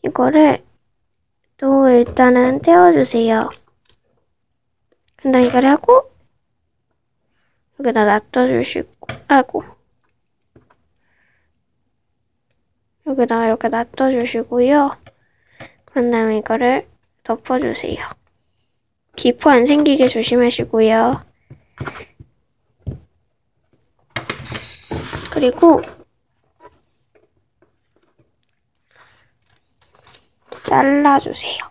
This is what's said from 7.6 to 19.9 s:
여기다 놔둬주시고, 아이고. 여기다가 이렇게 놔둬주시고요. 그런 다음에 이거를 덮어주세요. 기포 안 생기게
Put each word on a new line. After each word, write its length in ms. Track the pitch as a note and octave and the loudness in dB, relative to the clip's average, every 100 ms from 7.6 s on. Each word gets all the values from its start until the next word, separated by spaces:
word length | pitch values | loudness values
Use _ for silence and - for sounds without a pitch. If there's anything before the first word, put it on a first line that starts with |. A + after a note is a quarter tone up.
| _ _ | _ _
여기다 240 | C4+ A3+ G#3 | -4 0 0
놔둬주시고, 1000 | G#3 - C4 B3+ A#3+ C4 - - _ - - _ | 0 -2 -2 0 -2 -4 -8 -10 _ -18 -18 _
아이고. 340 | C#4 B3+ - - _ _ _ _ _ _ _ _ _ _ _ _ _ _ _ _ _ _ _ _ _ _ _ _ _ _ _ _ _ _ _ _ _ D#4 | 2 2 -8 -12 _ _ _ _ _ _ _ _ _ _ _ _ _ _ _ _ _ _ _ _ _ _ _ _ _ _ _ _ _ _ _ _ _ -8
여기다가 380 | C4+ A#3+ A3+ A3+ | -4 -2 0 -2
이렇게 240 | A3+ A3+ | -2 -4
놔둬주시고요. 1300 | A3+ A#3+ - C4 B3+ B3 A3+ A3+ B3 B3 D4 C#4 - - _ _ _ _ _ - _ _ | -6 -8 -4 -2 -2 -4 -6 -4 0 2 2 0 -6 -20 _ _ _ _ _ -20 _ _
그런 260 | C#4 A#3+ | -4 -2
다음에 260 | A#3 A3 G#3+ | 0 -2 -4
이거를 480 | G#3+ A3+ B3 C4+ - _ _ _ | -4 -2 -2 -2 -6 _ _ _
덮어주세요. 1000 | - - - B3+ - - - - - - _ _ _ _ _ _ _ _ _ - | -8 -8 -4 -4 -4 -6 -10 -10 -14 -16 _ _ _ _ _ _ _ _ _ -4
기포 340 | B3 A#3+ D4+ | -4 0 4
안 160 | C4 B3 | 4 4
생기게 420 | D4 D4 | 2 2